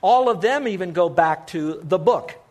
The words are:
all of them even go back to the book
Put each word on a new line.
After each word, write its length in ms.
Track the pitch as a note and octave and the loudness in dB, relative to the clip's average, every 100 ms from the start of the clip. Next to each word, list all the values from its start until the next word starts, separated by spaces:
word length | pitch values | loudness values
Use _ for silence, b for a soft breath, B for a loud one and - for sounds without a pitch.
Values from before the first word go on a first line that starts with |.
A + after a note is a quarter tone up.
all 280 | F#3 B3 B3+ | 4 4 2
of 120 | G#3 | 0
them 260 | G#3 C#4 C4 | 0 0 -2
even 260 | F#3+ F3+ | -4 -4
go 160 | E3 E3+ | 0 0
back 380 | - D#3+ D#3 - | 2 2 0 -6
to 320 | E3+ D#3 D#3 | -6 -6 -6
the 140 | D#3 F#3 | -2 0
book 380 | D#3+ A#3 - - _ | 2 0 -4 -18 _